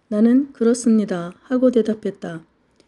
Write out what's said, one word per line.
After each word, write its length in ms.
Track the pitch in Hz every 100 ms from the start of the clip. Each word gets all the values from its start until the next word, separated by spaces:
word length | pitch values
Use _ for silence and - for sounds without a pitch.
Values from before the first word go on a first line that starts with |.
| _
나는 460 | 208 226 254 285
"그렇습니다." 840 | - 226 247 240 220 202 180 170 -
하고 300 | _ 254 254
대답했다. 720 | 247 220 214 196 196 180 165 - _ _ _